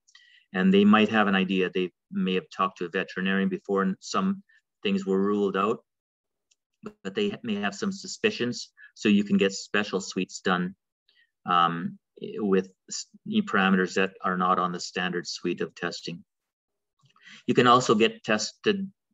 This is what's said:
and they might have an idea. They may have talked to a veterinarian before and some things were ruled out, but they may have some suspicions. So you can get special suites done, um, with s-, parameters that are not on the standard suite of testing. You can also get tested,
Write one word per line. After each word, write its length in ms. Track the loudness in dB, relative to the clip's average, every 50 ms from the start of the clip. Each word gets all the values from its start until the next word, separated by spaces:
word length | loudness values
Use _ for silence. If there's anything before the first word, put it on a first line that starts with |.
| _ _ _ -20 _ _ _ _ _ _ -4
and 200 | 0 2 4 6
they 120 | 6 6
might 240 | 6 6 6 4 4
have 180 | 2 0 2
an 80 | 2 2
idea. 340 | 0 0 0 0 -2 -2 -2 -2
They 180 | -4 -4 -4 _ _ _ _
may 240 | -6 -4 -2 0 -2
have 140 | -2 -4 _ -6
talked 220 | -4 -4 -4 -4
to 80 | -8 -10
a 40 | -6
veterinarian 600 | -4 -6 -6 -6 -6 -6 -2 -2 0 0 0 0
before 320 | -2 -6 _ -4 -2 0
and 140 | 0 0 -2 _
some 420 | -10 -6 -4 -2 -2 -2 -4 -4 -10 _ _ _ _ _ _ _ -4
things 220 | -2 -2 -2 0
were 160 | 0 0 0
ruled 360 | 2 0 0 0 0 0 0
out, 220 | 0 -2 -2 -2 -4 _ _ _ _ _ _ _ _ _ _ _ _ _ _ _ _ _ _ _ _ -20 -20 -20 _ _
but 100 | -8 -4
they 220 | -2 -2 -2 -2 -6 -6
may 120 | -6 -4
have 200 | -4 -4 -6 -4
some 160 | -4 -4 -4
suspicions. 800 | -4 -6 -12 -14 -10 -2 -2 -2 0 0 -4 -4 -4 -8 -12 _ _ _ -20 -20 _
So 140 | -2 2 4
you 160 | 4 4 4
can 120 | 2 2
get 140 | 2 2 2
special 480 | 0 -4 -12 -4 -4 -4 -2 -2 -4 -4
suites 400 | -4 -4 -6 -6 -6 _ -10 -6
done, 360 | _ -2 0 0 -2 -4 -8 _ _ _ _ _ _ _ _ _ _ _ _ _ _
um, 540 | 0 2 2 2 2 0 -4 -8 -8 -10 -12 _ _ _ -16 -14 -12 -8
with 320 | -4 0 2 2 2 2 -2 _ _ _ -14
s-, 180 | -12 -12 -12 _ _ -18 _
parameters 680 | -2 -2 -2 -2 0 0 0 2 4 4 2 2 0 0
that 180 | 0 -2 -2 -4 -6 -4
are 140 | -4 -2
not 220 | 0 2 0 2 0
on 120 | 0 -4
the 80 | -4 -8
standard 480 | -10 -8 -6 -4 -4 -4 -4 -6 -6
suite 320 | -8 -12 -6 -4 -6 -4 -4
of 160 | -6 -8 _
testing. 480 | -8 -8 -8 -8 -8 -12 -12 -12 -12 -16 _ _ _ _ _ _ _ _ _ _ _ _ _ _ _ _ _ _ _ _ -20 -20 -12 _
You 60 | 0 2
can 140 | 4 6
also 280 | 8 6 6 6 4 4
get 280 | 4 4 2 2 -2 _
tested, 680 | -2 -2 -2 -2 -6 -10 _ -2 0 0 0 -4 -10 _ _ _ _